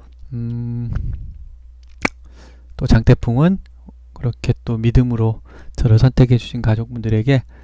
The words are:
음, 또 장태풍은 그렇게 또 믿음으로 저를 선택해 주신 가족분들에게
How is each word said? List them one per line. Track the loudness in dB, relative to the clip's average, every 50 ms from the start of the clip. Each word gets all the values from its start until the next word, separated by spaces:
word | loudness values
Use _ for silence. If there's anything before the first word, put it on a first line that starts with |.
| -20 -20 -20 -20 -16 -12
음, | -10 -8 -8 -8 -6 -6 -6 -6 -6 -6 -6 -6 -6 -6 -6 -6 -8 -8 -10 -14 -16 -16 -18 -20 -20 -20 -20 -20 -20 -20 -20 -20 -12 -8 -8 -8 -8 -10 -20 -20 -20 -20 -20 -20 -20 -20 -20 -16 -10
또 | -4 2
장태풍은 | 2 2 4 6 4 4 4 2 0 0 2 2 2 0 -2 -6 -12 -20 -20 -20 -20 -20 -20 -20 -20
그렇게 | -12 -8 -6 -6 -6 -4 -2 -2 -2 -2 -4
또 | -6 -4
믿음으로 | -2 0 2 4 4 2 2 0 0 0 -2 -2 -4 -10 -20 -20 -20 -18 -8 -4
저를 | 0 2 4 6 6
선택해 | 6 4 4 4 4 4 4 2
주신 | 0 -4 -8 -4
가족분들에게 | -2 0 0 0 -2 -6 -8 -8 -4 -2 0 0 2 2 0 0 -2 -4 -14 -20